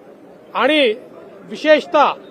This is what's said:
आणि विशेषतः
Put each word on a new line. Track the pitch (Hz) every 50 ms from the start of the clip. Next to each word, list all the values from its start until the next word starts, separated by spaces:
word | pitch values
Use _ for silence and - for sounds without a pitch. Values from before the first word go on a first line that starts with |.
| - - - - - - - - - - -
आणि | 185 233 277 311 302 277 220 214 - - - - - - - - - -
विशेषतः | 175 220 - - 311 302 285 - - - 302 269 190 151 - - -